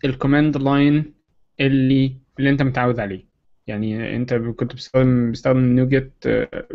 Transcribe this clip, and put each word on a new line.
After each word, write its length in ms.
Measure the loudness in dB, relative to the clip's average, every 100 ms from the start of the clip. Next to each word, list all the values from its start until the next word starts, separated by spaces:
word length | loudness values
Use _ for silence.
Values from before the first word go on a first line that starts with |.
| -6
الكوماند 520 | -2 0 2 2 0
لاين 560 | 0 2 2 2 -2 -10 _ _ _ -2
اللي، 560 | 0 2 2 2 0 -4 _ -4
اللي 100 | 0
انت 120 | 2
متعود 380 | 0 0 -2 -2
عليه. 260 | -4 -8 -14 _ _ _ -10
يعني 480 | -6 -4 -4 -6 -6
انت 180 | -4
ب-، 220 | -4 -4 -4
كنت 180 | -6
بتستخدم، 580 | -8 -4 2 2 2 0
بتستخدم 280 | -2 0 2
نوجت، 680 | 2 2 2 0 -2 -6 -2
آه، 400 | -2 -2 -8 -12